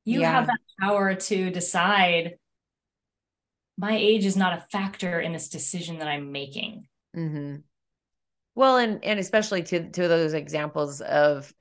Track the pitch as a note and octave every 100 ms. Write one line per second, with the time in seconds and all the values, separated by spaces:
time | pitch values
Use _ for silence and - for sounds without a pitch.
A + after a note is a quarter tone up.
0 | - - E3 D#3+ - A3+ _ - G3 G#3
1 | F#3+ F#3+ - F#3+ F#3 F3+ E3+ F3+ F3+ G3+
2 | F3+ E3+ E3+ - _ _ _ _ _ _
3 | _ _ _ _ _ _ _ - G3+ A3
4 | G#3 A3 G3 F#3 F#3 E3+ - G3+ G3 -
5 | F3+ E3+ E3 E3 - D#3 - F3+ E3 D#3+
6 | D3+ D3 C#3+ C#3 C#3 - - - - _
7 | _ E3 D#3+ D3+ C#3+ C#3+ - _ _ _
8 | _ _ _ _ _ - C4 B3+ A#3 G#3
9 | - G#3 F#3 A3 G#3 F#3+ E3 F3 E3 -
10 | F3 E3 D#3+ D#3 D3 D#3 D3+ D3+ D3 C#3
11 | D3+ D3 D3 C#3+ C3+ -